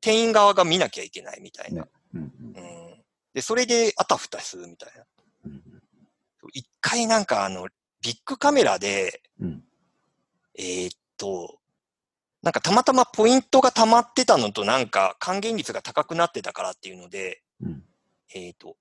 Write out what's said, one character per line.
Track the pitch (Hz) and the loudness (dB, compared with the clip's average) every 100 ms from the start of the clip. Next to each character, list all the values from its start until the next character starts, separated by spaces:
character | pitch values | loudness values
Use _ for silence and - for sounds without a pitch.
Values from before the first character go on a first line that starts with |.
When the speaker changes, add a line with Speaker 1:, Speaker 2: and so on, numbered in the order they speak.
Speaker 1:
店 | 220 220 | 0 2
員 | 226 | 4
側 | 220 202 | 6 6
が | 196 | 4
見 | 175 175 | 2 2
な | 147 | 0
き | - | -4
ゃ | |
い | - | -14
け | - | -16
な | - | -18
い | - | -18
み | - | -18
た | - - | -18 -12
い | |
な。 | 85 | -12
Speaker 2:
ね。 | - _ _ | -12 _ _
う | 85 | -14
ん | |
う | |
ん。 | 71 - 117 | -14 -16 -20
Speaker 1:
う | - - 85 85 - | -18 -20 -20 -20 -20
ん。 | _ _ _ | _ _ _
で、 | 131 | -8
そ | - | -4
れ | 226 | -2
で | 240 233 226 - | 2 2 2 0
あ | |
た | - 160 | 0 -2
ふ | - | -4
た | - | -12
す | - - | -12 -14
る | - | -18
み | 85 | -20
た | - | -20
い | |
な。 | - _ _ _ _ - | -20 _ _ _ _ -20
Speaker 2:
う | |
ん | |
う | - | -20
ん。 | - - _ _ _ _ _ _ - | -20 -20 _ _ _ _ _ _ -20
Speaker 1:
一 | - - _ | -20 -20 _
回 | - 240 226 | -4 -2 2
な | 226 | 2
ん | |
か | 196 110 98 | 2 -2 -2
あ | |
の、 | 95 92 - _ _ | -6 -12 -16 _ _
ビ | - | -12
ッ | 117 | -10
グ | - 269 | -12 -2
カ | 285 | 2
メ | 294 | 4
ラ | 143 95 | 4 2
で、 | 101 98 92 - _ - | -2 -2 -4 -6 _ -12
Speaker 2:
う | 92 | -10
ん。 | 76 - _ _ _ _ _ _ _ _ - | -10 -16 _ _ _ _ _ _ _ _ -14
Speaker 1:
え | |
ー | 92 90 90 | -10 -8 -8
っ | - _ - | -10 _ -12
と、 | 101 92 82 - _ _ _ _ _ _ _ _ | -8 -8 -10 -16 _ _ _ _ _ _ _ _
な | 170 | -4
ん | |
か | - | -2
た | - | 2
ま | 208 | 4
た | 254 | 4
ま | 254 240 | 4 2
ポ | - 220 | 4 4
イ | |
ン | 262 | 4
ト | - 269 | 4 4
が | 254 | 4
溜 | - 220 | 4 6
ま | 233 | 6
っ | 240 | 4
て | - | 0
た | 254 175 | 4 4
の | 107 | 2
と、 | 104 | -2
な | 101 131 | 0 0
ん | 113 | 0
か | 101 95 - | 0 0 -2
還 | - 196 | -6 -4
元 | 214 220 | -4 -6
率 | - | -6
が | - | -10
高 | - - | -6 -6
く | - | -4
な | 165 170 | -2 -2
っ | |
て | - | -2
た | 196 | -10
か | - | -8
ら | - | -10
っ | - | -10
て | - | -16
い | |
う | 92 | -20
の | 87 | -14
で、 | 98 92 - _ _ | -10 -10 -12 _ _
Speaker 2:
う | - | -12
ん。 | 73 - _ _ _ _ | -12 -16 _ _ _ _
Speaker 1:
え | 95 87 | -16 -16
ー | |
っ | - | -18
と、 | - - | -20 -12